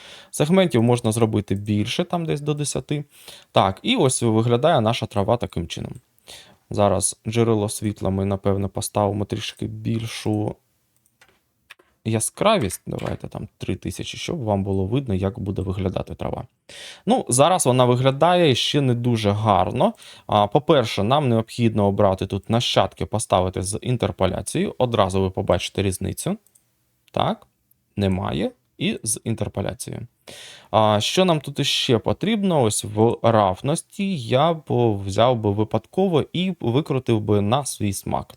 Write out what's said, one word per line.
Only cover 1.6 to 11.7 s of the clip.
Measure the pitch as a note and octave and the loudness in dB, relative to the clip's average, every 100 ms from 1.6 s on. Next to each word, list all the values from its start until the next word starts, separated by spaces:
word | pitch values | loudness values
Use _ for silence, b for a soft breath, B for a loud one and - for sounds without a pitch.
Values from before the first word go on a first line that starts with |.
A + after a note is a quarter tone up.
| G#2 G#2 G#2+ - | -2 -2 -2 -4
там | F3+ F3 D#3 | -4 -4 -4
десь | D3+ | -4
до | D3 | -4
десяти. | D3 C#3+ D3 - D3 C#3+ B B B B | -4 -4 -6 -6 -6 -8 B B B B
Так, | A#2+ G2 - | 2 2 2
і | - B3 | 0 2
ось | C#3 - | 2 2
виглядає | A#2+ A2 A#2+ A#2+ D3+ D3+ | 2 4 4 4 4 2
наша | G#2+ A#2 - | 2 0 -2
трава | G2+ G2 A#2+ | -2 0 0
таким | G2 - E2+ | -2 -6 -8
чином. | - - - _ _ B B B B - | -8 -10 -12 _ _ B B B B -6
Зараз | G#2 G2+ F#2+ - - - | 2 2 2 -2 -6 -4
джерело | A2+ A2+ A2 G#2 | 0 2 2 0
світла | - A2 - F#2+ | -4 -6 -4 -4
ми, | F#2+ | -2
напевно, | G2 G2 G2+ G2 G2 | -2 -2 -2 -2 -2
поставимо | - - G#2 G2+ G2+ | -6 -4 0 0 -2
трішки | G2+ - - - A2 | -4 -6 -8 -8 -10
більшу | A2 A2+ A2+ A2+ - A2+ G#2+ G#2+ - _ _ _ _ _ _ _ _ _ _ - | -6 -4 -4 -6 -6 -4 -2 -2 -4 _ _ _ _ _ _ _ _ _ _ -20